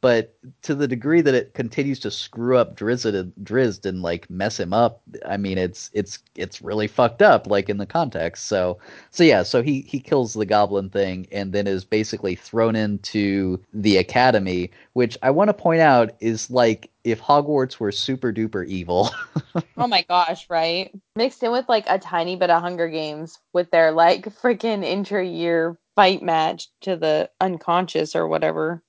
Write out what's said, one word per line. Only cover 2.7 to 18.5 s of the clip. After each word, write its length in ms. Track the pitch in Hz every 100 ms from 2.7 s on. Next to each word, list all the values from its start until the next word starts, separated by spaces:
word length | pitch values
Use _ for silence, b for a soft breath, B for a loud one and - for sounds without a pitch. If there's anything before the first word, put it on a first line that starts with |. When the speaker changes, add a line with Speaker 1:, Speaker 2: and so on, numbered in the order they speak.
| -
Speaker 1:
Drizzt 280 | 104 123
and, 280 | 113 101 92 -
Drizzt 440 | 98 113 127 95 98
and, 160 | 92
like, 260 | 87 87 -
mess 300 | 90 101 -
him 120 | 87
up, 300 | 104 120 120 _ - -
I 100 | 101
mean, 220 | 98 92
it's, 320 | 92 90 -
it's, 260 | 107 95 - _
it's 280 | - 98 -
really 240 | - 107 107
fucked 360 | - 120 -
up, 240 | 202 120 -
like, 220 | 101 98
in 100 | 101
the 80 | 98
context. 600 | 165 151 87 82 - -
So, 320 | 101 90 90 B B B
so 140 | -
yeah, 180 | 165 107
so 200 | 90 131
he, 180 | 127 135
he 180 | - 139
kills 340 | - 143 120
the 120 | 110 101
goblin 440 | 104 101 101 95
thing 360 | 101 95 92 90
and 200 | 101 98
then 140 | 101 101
is 180 | 95
basically 500 | 92 107 107 107 98
thrown 420 | 87 - 113 113 110
into 840 | 107 101 - 110 101 98 95 92 -
the 240 | 107 104 95
academy, 760 | 110 123 127 113 95 90 87 b b
which 260 | 123 120 -
I 80 | 131
wanna 240 | 147 208
point 260 | 208 - 165
out 320 | 160 127 113 -
is, 300 | 113 110 -
like, 400 | 127 117 110 - _
if 160 | 117 113
Hogwarts 580 | - 147 147 147 131 -
were 140 | 107
super 400 | 101 - 131 123
duper 340 | 107 110